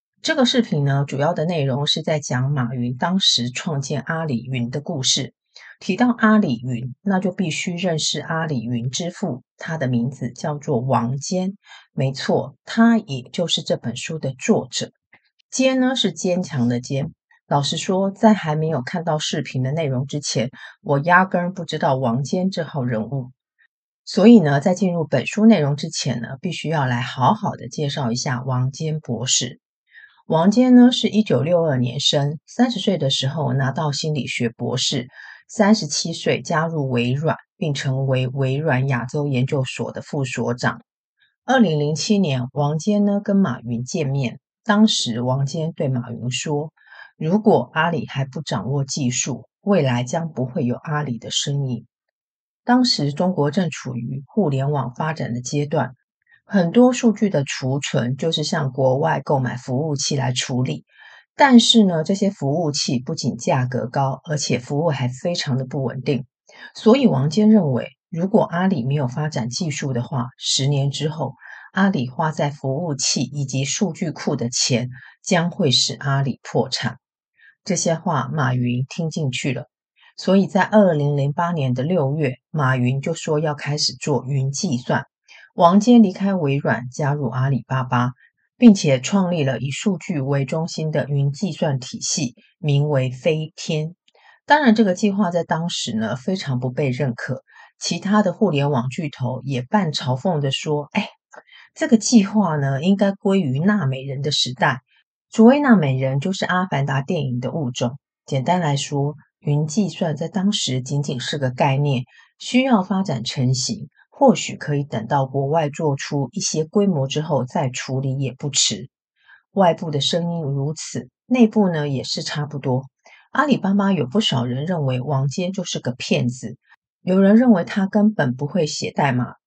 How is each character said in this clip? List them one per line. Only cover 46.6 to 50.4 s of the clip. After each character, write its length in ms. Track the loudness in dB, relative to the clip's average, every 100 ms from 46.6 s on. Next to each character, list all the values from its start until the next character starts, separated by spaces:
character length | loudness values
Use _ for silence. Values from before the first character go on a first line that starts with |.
| -6 -12 _ -20 -20 _
“如 240 | 0 2
果 300 | 4 4 2
阿 180 | 0 0
里 160 | -2 -4
还 180 | -4 -4
不 160 | -6
掌 260 | -6 -4 -2
握 120 | -4
技 280 | -4 -2 -2
术， 360 | -2 -4 -6 -12 _
未 220 | 0 2
来 200 | 4 0
将 280 | -2 -4 -4
不 160 | -4